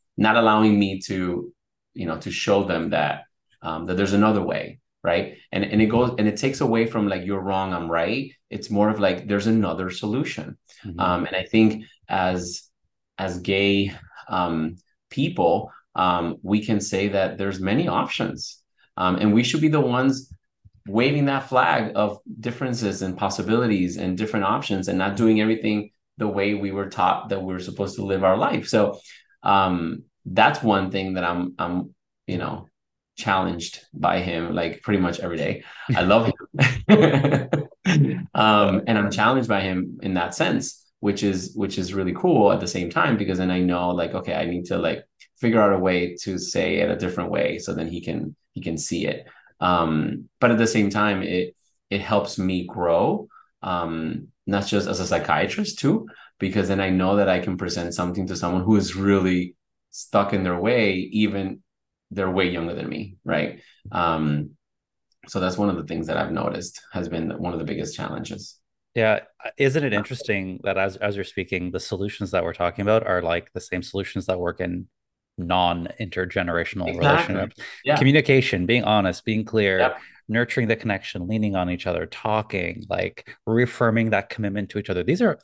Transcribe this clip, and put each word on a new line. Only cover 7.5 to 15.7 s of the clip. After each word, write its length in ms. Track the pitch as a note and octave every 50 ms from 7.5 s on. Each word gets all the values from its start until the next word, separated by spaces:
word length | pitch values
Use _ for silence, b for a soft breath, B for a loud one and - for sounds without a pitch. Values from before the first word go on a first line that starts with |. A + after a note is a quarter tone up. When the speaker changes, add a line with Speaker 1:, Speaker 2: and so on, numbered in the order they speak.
| G2 F#2+ F#2+ F#2+ F2+
Speaker 1:
I'm 180 | E2+ E2+ E2
right." 400 | E2 E2 E2+ F2 A2 C3 C#3 - - _ _ _
It's 200 | - G#2 - -
more 200 | G#2 G2+ G#2 G#2+
of, 100 | G#2+ G2+
like, 280 | G2+ F#2+ F#2 F2 - G#2+
"There's 200 | G#2 G2 G2 A2+
another 420 | A2+ A2+ G#2 F2+ E2 F2 F#2 F2+
solution." 680 | F2+ - - G#2 G#2+ C3+ - - - - E2 - - - _ B B B B
Speaker 2:
Mm-hmm. 140 | G2+ E2+ D#2+
Speaker 1:
Um, 260 | G2 F#2 F2+ F2 F2
and 100 | - F#2
I 80 | F#2 F#2
think 400 | - - A2+ A2 G#2+ G#2+ B B B B B B -
as, 540 | - F#2+ F#2 F#2 F#2 F2+ F2+ F2+ F2+ - - _ _ _ _ _ _ _ _ _ _ -
as 220 | F#2+ F#2+ F2+ F2+
gay, 520 | F2+ G2 G2 G2 G2 G2 G2 G2+ G2 G2 F2+ B B B B B B -
um, 500 | F2+ F#2 F2+ E2+ E2 D#2+ D#2 D#2+ F2 - _ _ _ _ _ _
people, 640 | - - C#3+ - - F2+ F2+ E2 E2+ A2 A2+ B